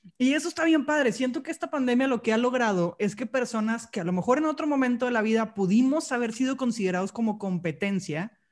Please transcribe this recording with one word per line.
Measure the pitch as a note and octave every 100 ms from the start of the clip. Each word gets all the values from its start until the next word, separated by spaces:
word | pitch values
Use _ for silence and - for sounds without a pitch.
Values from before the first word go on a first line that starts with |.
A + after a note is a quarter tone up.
| F#3 _
y | B3+
eso | D4+ D#4+
está | D#4+
bien | E4 D#4+ B3+
padre. | D4+ C4
Siento | G#3+ B3+ B3
que | -
esta | D#4+ E4
pandemia | D4+ B3+ B3 C4+
lo | A#3+
que | -
ha | A3
logrado | B3 B3+ A#3 F#3+ F3 -
es | G#3
que | G#3 A#3+
personas | C4 A#3+ A3+ G#3+ A3+ -
que | A3
a |
lo | E3+
mejor | F3+ F3+ C4+
en | D#4
otro | D4+ D#4
momento | C#4+ B3+ A#3+ B3
de |
la | A#3+
vida | G#3+ A3 A3
pudimos | G3 F#3+ G#3+ C4 D#4 D#4
haber | B3 A#3
sido | A3+ C4 C4+
considerados | B3+ A3+ F#3+ F3+ F#3+
como | - A3+ G#3
competencia, | G3 F3+ E3+ D3 G3+ G3 F3+ D3+ G3+ - _